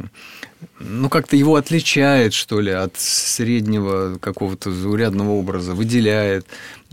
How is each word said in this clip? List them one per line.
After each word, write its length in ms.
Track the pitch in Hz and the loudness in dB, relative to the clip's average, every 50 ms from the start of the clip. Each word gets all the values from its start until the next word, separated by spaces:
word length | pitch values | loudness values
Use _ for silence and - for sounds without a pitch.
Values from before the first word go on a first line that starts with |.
| - - - - - - - - - - _ _ - - _ - | -14 -16 -18 -20 -20 -20 -20 -20 -20 -20 _ _ -20 -20 _ -16
ну, 300 | - 87 104 123 135 139 | -12 -8 -4 -2 -2 0
как-то 260 | - 165 - - 147 | 0 0 2 4 4
его 200 | 139 139 151 156 | 4 6 6 4
отличает, 800 | 147 135 - 165 165 - - - 143 139 139 139 131 117 104 - | 4 4 2 0 0 0 0 2 4 4 4 6 4 4 2 0
что 280 | - - - 113 104 | -2 -4 -2 -2 0
ли, 100 | 104 98 | 0 0
от 260 | 92 92 95 92 - - | 0 -2 -4 -4 -6 -6
среднего 1160 | - - - - - - - - 117 113 120 117 107 107 107 104 98 98 98 95 95 92 92 87 | -4 -2 -2 -2 -2 -2 -2 -2 0 0 0 0 0 0 0 0 0 0 0 -2 -2 -4 -6 -6
какого-то 520 | - - 95 - 101 95 95 - - 101 | -8 -8 -6 -4 -4 -4 -4 -6 -6 -6
заурядного 600 | 92 90 92 101 104 107 117 110 95 101 101 104 | -6 -4 -2 -2 0 2 2 0 0 0 0 0
образа, 420 | 104 101 92 98 92 92 90 90 90 | 0 0 -2 -2 -4 -4 -4 -4 -4
выделяет. 720 | 95 113 113 120 120 110 107 107 107 104 101 98 95 - - - - - - - - - _ | -2 -2 0 2 2 4 4 2 2 2 0 0 -2 -4 -8 -16 -18 -18 -18 -20 -20 -20 _